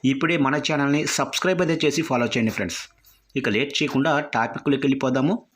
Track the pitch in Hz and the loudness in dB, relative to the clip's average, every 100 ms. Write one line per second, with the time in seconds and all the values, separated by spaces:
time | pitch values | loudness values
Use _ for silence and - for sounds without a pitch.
0 | 131 135 160 170 135 147 143 147 139 147 | 0 0 0 2 2 0 0 0 2 0
1 | 147 - 135 - 180 180 170 165 151 143 | 0 -2 -2 -2 0 0 0 2 0 0
2 | 156 127 117 123 110 104 92 - - _ | 0 0 0 0 0 -2 -6 -6 -12 _
3 | _ _ _ 139 123 104 139 - 147 131 | _ _ _ -4 0 0 0 -2 0 2
4 | 156 147 151 117 117 - - 139 143 135 | 2 0 0 -2 -2 -2 -2 0 0 0
5 | 131 131 147 233 _ | 0 2 2 0 _